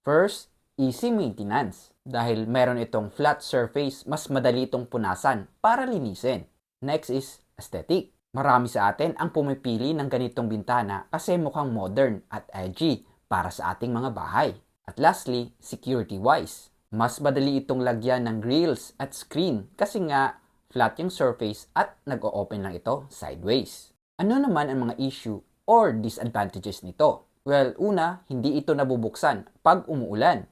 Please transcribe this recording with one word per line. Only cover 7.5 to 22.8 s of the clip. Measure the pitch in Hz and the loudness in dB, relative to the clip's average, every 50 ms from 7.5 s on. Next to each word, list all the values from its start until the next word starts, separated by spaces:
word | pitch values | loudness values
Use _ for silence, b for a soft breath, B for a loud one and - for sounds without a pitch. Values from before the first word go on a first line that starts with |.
| _ - | _ -20
aesthetic. | - - - 85 78 - 165 165 - _ _ _ _ _ - | -14 -10 -10 -10 -2 0 0 0 0 _ _ _ _ _ -6
Marami | 131 135 143 123 123 123 | 0 4 4 4 4 4
sa | 113 - 107 101 101 | 2 0 2 2 2
atin | 104 - 147 165 160 - | 2 2 -2 -2 0 -2
ang | 151 170 | -4 -2
pumipili | - 160 143 143 135 139 - 127 113 110 120 143 160 | 0 0 0 0 -4 -4 -4 -4 -2 -2 -2 -2 -2
ng | 151 139 135 | -2 -2 -2
ganitong | 135 123 127 120 - - 120 110 | -2 -2 -2 -2 -2 -4 -2 -2
bintana | 110 104 98 - 123 123 113 98 98 98 - _ - | -2 -4 -2 0 0 0 0 -2 -4 -8 -6 _ -8
kasi | 160 - - 180 | -6 -2 0 0
mukhang | 175 160 143 - 156 143 131 113 | 0 0 -2 -2 -2 -2 -2 -2
modern | 107 95 92 98 127 139 127 107 92 _ _ - | -2 -4 -2 2 2 2 2 2 -4 _ _ -12
at | 107 - - - | -12 -12 -12 -10
edgy | 98 92 92 90 - 165 160 127 - b b b b b _ | -8 -8 -8 -4 0 2 2 2 0 b b b b b _
para | 104 92 87 87 - | -2 -2 -2 -2 -6
sa | - 78 87 92 | -4 -4 -4 -4
ating | - 120 123 120 | -4 -4 -2 -2
mga | 117 127 131 110 | -2 -2 -4 -6
bahay. | 95 85 82 90 117 147 123 95 - _ _ _ _ _ - | -6 -8 -2 0 0 0 0 -2 -8 _ _ _ _ _ -14
At | - | -4
lastly, | - 139 165 185 - - 131 123 123 120 120 _ _ | 4 4 4 4 2 -4 -4 -4 -4 -4 -6 _ _
security-wise. | - - - - - - 131 123 107 - 104 95 98 127 151 156 82 - - - - _ _ _ _ _ | -14 -14 -14 -8 -4 -2 -2 -2 -2 -4 -6 0 4 4 4 4 2 -6 -12 -18 -20 _ _ _ _ _
Mas | 107 110 113 117 117 - | -2 0 0 0 0 0
madali | 147 143 135 139 135 139 139 135 | 0 0 2 2 0 2 0 -2
itong | 135 - 131 127 127 | -2 -2 -2 0 0
lagyan | 127 120 110 110 127 127 127 120 | 0 0 0 0 0 0 2 0
ng | 117 110 110 | -2 -4 -4
grills | 101 117 131 156 175 165 127 117 - - _ | -2 0 2 2 2 2 0 -2 -6 -18 _
at | _ 139 135 - | _ -10 -10 -10
screen | - - _ - 151 180 180 131 104 95 - _ | -16 -16 _ -2 -2 0 0 0 -4 -6 -10 _
kasi | - 196 - - 214 185 156 | -4 -4 -2 -2 -4 -2 0
nga | 143 135 135 135 - - _ _ _ _ _ _ - | 2 2 2 0 -2 -8 _ _ _ _ _ _ 2
flat | 123 117 110 - | 2 2 2 2
yung | - 165 185 180 | -2 -6 -6 0
surface | - 139 127 117 - 117 107 107 - - _ _ | 2 2 2 2 0 -4 -6 -6 -8 -14 _ _
at | 160 208 - - _ _ 143 | 0 0 0 -4 _ _ -8
nag-o-open | 135 113 - 107 - 101 101 - - 101 95 | -6 -4 -4 -4 -2 -2 -4 -4 -6 -6 -6
lang | 95 87 | -6 -8
ito | 87 | -6